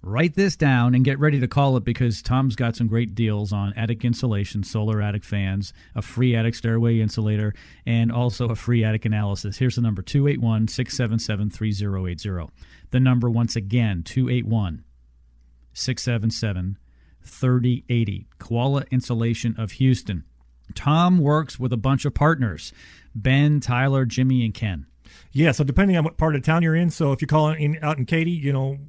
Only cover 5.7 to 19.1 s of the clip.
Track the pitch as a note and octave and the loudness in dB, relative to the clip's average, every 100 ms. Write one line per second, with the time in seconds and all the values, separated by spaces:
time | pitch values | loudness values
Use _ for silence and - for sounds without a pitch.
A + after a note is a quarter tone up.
5.7 | - - - - - B2+ A#2 A2+ A2+ A#2 | -12 -12 -10 -8 0 2 2 0 -2 -2
6.7 | A2+ A#2 A#2 A2 - G#2+ G#2+ G#2+ - - | 0 2 2 0 -2 -2 0 -2 -6 -16
7.7 | - - A#2 A#2 A#2+ B2 - A#2+ A2 - | -12 -2 0 0 0 -2 -2 -4 -4 0
8.7 | A#2+ A2 G#2+ A2+ G#2+ G#2 G2 G#2 - B2+ | 0 2 0 -2 -2 -2 -4 -6 -2 -2
9.7 | A#2 A#2 G2 F#2 C#3+ C#3+ C3+ A#2 A2 A2 | 0 -2 -2 -2 0 0 0 0 0 -2
10.7 | - B2 - A#2+ A2+ - G#2 G#2 - G#2+ | -2 -6 -2 -2 -2 -2 -4 -4 -4 -4
11.7 | G2+ G#2 F#2+ F#2 E2+ G#2 F2+ D#2 - - | -2 -4 -4 -4 -6 -6 -8 -8 -16 -20
12.7 | - - B2+ C3 B2+ A#2+ A2+ A#2 - G2 | -20 -4 2 4 4 2 0 0 -2 -2
13.7 | A#2+ A2+ F#2 E2+ - B2 B2 G#2+ A2 F#2+ | 0 0 -2 -4 -2 0 -2 0 -2 -2
14.7 | D#2 - _ _ _ _ _ _ _ _ | -6 -14 _ _ _ _ _ _ _ _
15.7 | - - B2 - A#2+ A2+ - A2 F#2 F#2 | -10 -6 -4 -2 0 -2 -2 -4 -2 -4
16.7 | G2+ - _ _ _ - - B2+ B2+ B2 | -8 -14 _ _ _ -20 -2 2 2 2
17.7 | B2 - A#2+ G#2+ F#2+ - _ - A#2 B2+ | 0 0 0 0 -4 -12 _ -6 -2 0
18.7 | C#3 C#3 B2+ - | 0 0 -2 0